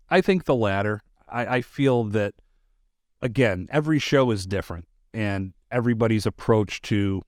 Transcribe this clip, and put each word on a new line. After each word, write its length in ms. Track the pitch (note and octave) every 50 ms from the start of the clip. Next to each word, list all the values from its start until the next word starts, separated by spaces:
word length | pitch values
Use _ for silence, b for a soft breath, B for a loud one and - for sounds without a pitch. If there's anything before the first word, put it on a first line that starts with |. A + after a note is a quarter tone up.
| _ -
I 100 | E3 F#3
think 260 | F#3 - F#3+ F3+ -
the 100 | - C#3+
latter. 460 | B2 A2 G2+ G2 G2 G2+ G#2 G#2+ G#2 - _ _ _ _ -
I, 280 | - A#2+ A#2+ G2+ B2
I 40 | B2+
feel 420 | A#2+ - - - C#3 C3+ B2+ A#2+ A#2
that, 280 | G#2 G2+ A2 G2+ G2+ - _ _ _ _ _ _ _ _ _ _ _ _ _ _ _ _ _
again, 460 | - B2+ G#2+ C3+ C#3 A2 F#2 F2+ F#2 -
every 280 | - D3+ D3+ D#3 D#3+ C#3+
show 320 | - - - C#3 C3 B2
is 140 | A2 G2 F#2
different, 400 | F#2 G2 F#2 - - F2 E2+ E2 _ _ _ _ _ -
and 400 | A2 G#2+ G#2 G2 G2 F#2+ F#2+ - _ _ _
everybody's 560 | A#2+ B2 A#2 A#2+ A#2+ A2 A#2 A2+ A2+ G#2+ -
approach 560 | A2 - - - - A#2 G#2+ G#2 F#2 - -
to 400 | - - A#2 G#2 G2+ G2 G2 F#2+ -